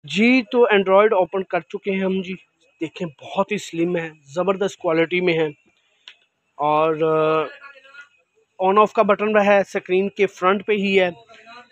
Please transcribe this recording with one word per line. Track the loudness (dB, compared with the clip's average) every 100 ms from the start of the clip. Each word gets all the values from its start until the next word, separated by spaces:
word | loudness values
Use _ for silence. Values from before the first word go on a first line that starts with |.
| -6
जी, | 0 2 2
तो | 0 0 4 4
Android | 4 4 4
open | 2 0 -4
कर | -4 -6
चुके | -6 -10 -6
हैं | -4
हम | -2 -4
जी। | -6 -14 _ _ _ _
देखें, | -12 -10 -12
बहुत | -12 -8 -6 -4
ही | -6
slim | -8 -4 -2 -2
है, | -6 -14 _
ज़बरदस्त | -4 -2 -2 -4 -4
quality | -2 0 0 0
में | 0 0
है। | -2 -6 _ _ _ _ -20 _ _ _ _ -6
और, | -2 0 0 0
अ, | 0 0 0 0 -4 -10 -20 -20 -20 -20 -20 _ _ _ _ -2
on | 0 4
off | 2
का | 2
button | 0 0 0
वह | 2
है, | 4 2
screen | 0 -8 -4 -2 -2
के | -2 -4
front | 0 0 0 -2
पे |
ही | -2 0 2
है। | 0 -4 -20 -20 -20 -20 -20